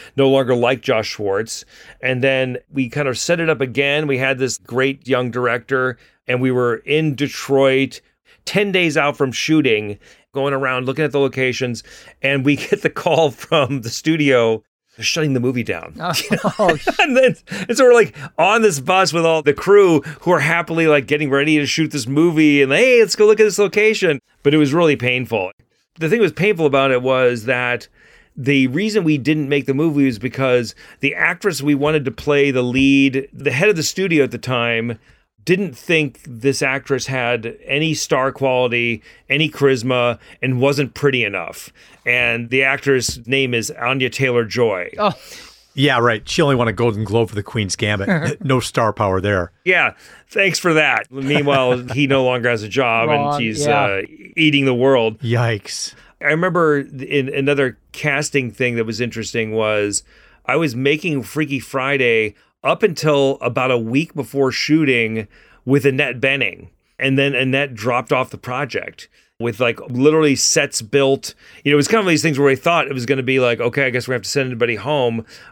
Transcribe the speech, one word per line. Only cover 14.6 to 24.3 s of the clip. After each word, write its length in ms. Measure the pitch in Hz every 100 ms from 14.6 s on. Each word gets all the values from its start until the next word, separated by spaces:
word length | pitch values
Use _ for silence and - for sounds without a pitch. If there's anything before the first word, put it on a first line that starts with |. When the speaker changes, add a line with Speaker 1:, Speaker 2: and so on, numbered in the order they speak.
| _ _ _ -
Speaker 1:
"They're 60 |
shutting 280 | 117 165 156
the 80 | 131
movie 220 | 123 123
down." 300 | 104 87 82 -
Speaker 2:
Oh, 140 | 175 165
Speaker 1:
<laughs> 80 | -
You 60 | 196
know? 80 | 202 -
Speaker 2:
oh, 180 | 190 156
sh- 120 | - -
Speaker 1:
And 160 | 349 254
then, 200 | 254 - - 196 185
and 40 |
so 100 | 240
we're, 100 | 254
like, 200 | 240 160 - 139 -
on 240 | 175 226
this 200 | 214 143
bus 340 | 131 185 185
with 100 | 165
all 160 | 165 160
the 140 | 147
crew 480 | 143 180 202 190 156 160 147
who 100 | 170
are 100 | 170
happily, 480 | 147 170 165 165 160
like, 180 | 147 117
getting 240 | 147 147
ready 260 | 139 151 151
to 80 |
shoot 260 | 143 - 156
this 160 | 147 117
movie, 540 | 139 170 156 156 143
and, 100 | 135
"Hey, 300 | 151 254 240
let's 160 | 214 -
go 80 |
look 160 | 208 214
at 40 |
this 140 | 214 180
location." 600 | 202 208 214 214 180 135 _